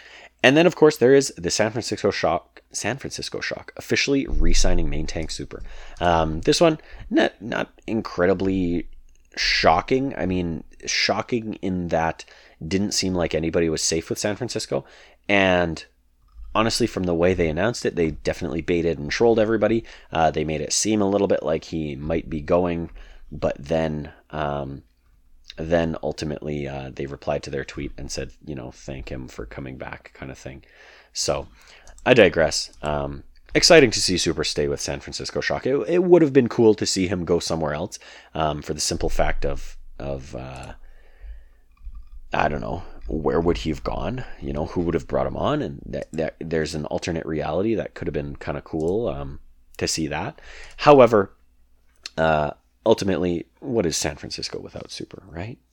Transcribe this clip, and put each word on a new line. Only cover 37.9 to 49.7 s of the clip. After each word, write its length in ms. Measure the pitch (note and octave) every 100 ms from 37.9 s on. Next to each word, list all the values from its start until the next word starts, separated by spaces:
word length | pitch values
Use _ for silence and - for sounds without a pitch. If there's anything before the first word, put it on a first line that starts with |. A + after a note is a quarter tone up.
| - - - -
um, 280 | D#2 D#2 D2+
for 120 | D2
the 60 | D#2
simple 280 | - E2 D#2+
fact 360 | - D2+ D2
of, 320 | C#2+ C#2 - - - -
of, 380 | C2+ C#2 C2+ B1
uh, 380 | C2 B1+ - - - - - - - - - _ _ _ - - - - -
I 160 | - D#2
don't 120 | D2
know, 220 | A1 - - - -
where 320 | B1+ D2 D2
would 180 | E2+ D#2+
he 120 | D#2+
have 120 | D2
gone? 420 | - A#1 D2+ B2+ A#2 -
You 120 | C#2+
know, 140 | C#2+ D#2+
who 160 | -
would 120 | E2+
have 140 | E2 -
brought 180 | C#2 C2+
him 100 | C#2
on? 260 | F#2 D3
And 180 | G#2+ C#2 -
that, 220 | - -
that, 240 | D#2+ D#2 -
there's 360 | D#2+ D#2+ D#2
an 100 | D#2+ D2
alternate 380 | F2 - E2
reality 500 | - D#2 C#2+ D#2+ G#2+
that 200 | G#2 D2
could 120 | - E2
have 80 |
been 220 | D#2 C#2+ C#2
kinda 240 | - D2
cool, 460 | - D#2+ D#2+ G2+ A#2
um, 320 | C#2 C#2 C#2 - - _